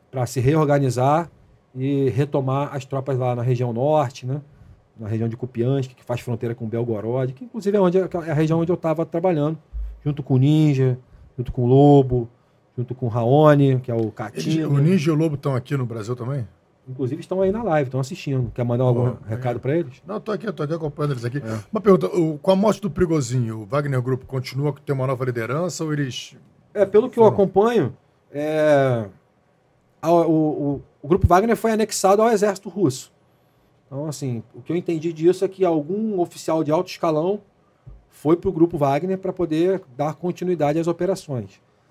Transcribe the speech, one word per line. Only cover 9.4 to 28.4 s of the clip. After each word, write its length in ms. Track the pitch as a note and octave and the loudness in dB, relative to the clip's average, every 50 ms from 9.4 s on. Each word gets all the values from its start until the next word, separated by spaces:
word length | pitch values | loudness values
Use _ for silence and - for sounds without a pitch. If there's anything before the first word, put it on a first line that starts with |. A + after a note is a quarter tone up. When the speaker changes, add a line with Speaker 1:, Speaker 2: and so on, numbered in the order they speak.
| D3 D3+ D#3+ D#3+ _ _ - - - - - - - | 0 -2 -2 -6 _ _ -10 -10 -10 -10 -10 -8 -6
Speaker 1:
junto 200 | D3 D3 - C3+ | -6 -4 -4 -2
com 100 | - C#3 | 0 2
o 40 | B2+ | 4
Ninja, 600 | C3 C#3+ D3+ D#3 D#3 D3+ C#3+ C3 C3 B2+ B2 B2+ - _ - - - - _ - | 4 4 4 4 4 4 4 2 2 0 0 -2 -6 _ -20 -20 -20 -18 _ -10
junto 140 | A#2+ - | -10 -8
com 120 | - - B2 | -4 -2 2
o 40 | A#2+ | 4
Lobo, 600 | B2+ C3+ C#3+ C#3+ C#3+ C#3 C3+ B2+ B2 B2 A#2 A#2 _ _ _ _ _ _ _ _ - - | 6 8 8 8 8 8 6 4 0 -2 -4 -4 _ _ _ _ _ _ _ _ -10 -10
junto 180 | A#2+ - B2+ | -8 -8 -8
com 100 | - - | -6 -6
o 40 | A#2+ | -4
Raoni, 720 | A2 A#2+ A#2 A#2 C3 D3 D#3 D3+ D3 C#3+ C#3+ C3+ C3 B2+ | -2 0 2 4 6 8 8 8 8 8 6 4 4 2
que 120 | C3 - | 0 -2
é 20 | A#2 | -2
o 180 | A2+ A2+ G#2+ | -2 -2 -2
Katina. 520 | G#2 - A#2 G#2 - - B2 - G3+ A3+ D#4 | -4 -8 -12 -10 -8 -6 -4 -2 0 0 0
Speaker 2:
Eles, 20 | |
o 120 | - C#3+ C#3 | 0 2 2
Ninja 320 | C#3 D#3+ F#3+ F#3+ C3+ E3 | 4 4 4 2 2 2
e 20 | D#3+ | 0
o 20 | |
Lobo 220 | D3 D#3+ E3 D3 C3+ | 2 0 0 -2 -2
tão 180 | - C#3+ C3+ | -4 -2 -2
aqui 220 | B2 B2+ - D3 C#3 | -4 -4 -4 -4 -4
no 80 | B2+ | -4
Brasil 300 | A2+ A2+ A2+ G#2 G2+ B2 | -4 -6 -8 -8 -8 -8
também? 320 | - A#2 A#2+ C#3 C#3+ A#2 F#2+ - _ _ _ _ _ _ - | -8 -6 -6 -6 -6 -8 -10 -14 _ _ _ _ _ _ -16
Speaker 1:
Inclusive 340 | C3 C3 C#3 A#2+ C#3 E3+ | -10 -6 -6 -6 -6 -6
estão 200 | E3+ - F#3 F#3 | -8 -6 -2 -2
aí 100 | G3 F#3+ | 0 0
na 100 | G3 A3 | 0 -2
live, 280 | A#3+ G3+ D#3+ D#3 C#3+ B2 | -2 0 0 0 0 0
tão 100 | C3 B2+ | -2 -4
assistindo. 520 | C#3 - F#3+ E3+ - - C#3 C3 B2 A2 | -4 -4 -6 -10 -6 -4 -2 -2 -2 -4
Quer 120 | - - B2 | -4 -4 -2
mandar 220 | A#2+ A#2+ A#2+ C3 | -2 0 2 2
algum 260 | B2+ B2 A#2+ B2 B2 | 2 2 2 0 -2
Speaker 2:
Pô, 140 | - - - | -2 -6 -8
Speaker 1:
recado 320 | G#2 A2 A#2+ B2+ B2 A#2+ A#2 | -8 -8 -6 -4 -4 -6 -4
Speaker 2:
é. 20 | |
Speaker 1:
pra 180 | - B2 C#3+ E3+ | -4 -2 -2 -2
eles? 240 | E3+ C3 B2 - - D3+ | -4 -6 -10 -18 -14 -10
Speaker 2:
Não, 120 | G3+ G#3 | -10 -10
tô 120 | D3 - | -8 -6
aqui, 200 | D#4 C4+ - A3 | -8 -6 -6 -8
tô 120 | E3+ D3 D3+ | -8 -6 -6
aqui 100 | C#3+ D#3+ | -6 -6
acompanhando 380 | E3 D#3+ D3+ D3 - D3 D3 | -6 -8 -8 -6 -4 -4 -4
eles 120 | C#3+ B2 A2+ | -4 -4 -6
aqui. 140 | A#2+ A#2+ C#3+ | -6 -6 -6
Speaker 1:
É. 220 | A#2+ A2 A2 A2 G#2+ - | -8 -6 -8 -8 -8 -8
Speaker 2:
Uma 80 | - A3 | -8 -2
pergunta, 280 | - G#3+ F#3+ F3 D3+ F#3 | 4 6 6 6 4 0
o, 320 | D#3+ F3+ E3 D#3 D#3 D3 | 0 0 0 0 -2 -2
com 120 | - - | 0 2
a 40 | F#3+ | 2
morte 260 | F#3+ G3+ A3+ G3 - | 4 4 2 0 0
do 80 | - G3+ | -2 -6
Prigozhin, 600 | C#3 - F#3 E3+ E3 D#3 C3+ A2 B2 C3 A#2+ A2 | -2 -2 0 0 0 0 0 0 -2 -2 -2 -2
o 140 | A2 A2 G#2+ | -4 -8 -8
Wagner 360 | G2 A#2 D3 D3 C#3+ C#3 B2+ | -4 -4 -2 -2 0 -2 -2
Group 220 | A#2+ B2+ C3 B2+ - | -2 -2 -4 -4 -6
continua 500 | - - C3 B2 - B2+ C3 C#3+ D3 C#3+ | -8 -8 -8 -8 -8 -6 -4 -4 -4 -4
com 60 | - | -6
ter 120 | _ - | _ -6
uma 140 | C#3+ C3+ B2+ | -4 -4 -2
nova 180 | C3 C3+ A#2+ C3 | -2 -2 -4 -4
liderança 600 | B2+ A#2+ A#2+ A2+ A2 C3 D3+ F3 F3+ D3 - E3 | -4 -4 -4 -4 -4 -4 -4 -4 -4 -6 -6 -6
ou 100 | D#3 D3+ | -4 -4
eles 420 | D3 C#3+ C3 B2 - - - - - _ _ _ _ _ _ - | -4 -4 -4 -6 -10 -14 -16 -18 -20 _ _ _ _ _ _ 0
Speaker 1:
É, 120 | G3+ G3+ | 0 0
pelo 240 | G3 G3 G#3 A#3+ B3+ | 4 4 2 2 2
que 100 | - A#3 | 4 6
eu 40 | A3+ | 6
Speaker 2:
foram? 120 | G#3 - | 6 6
Speaker 1:
acompanho, 600 | - G3+ F#3 F#3+ F#3+ G3+ A#3 B3 A3 D3+ A2+ - - _ _ _ _ _ _ | 6 2 2 4 2 2 4 4 2 0 0 -2 -8 _ _ _ _ _ _
é, 720 | - C#3+ | -8 -6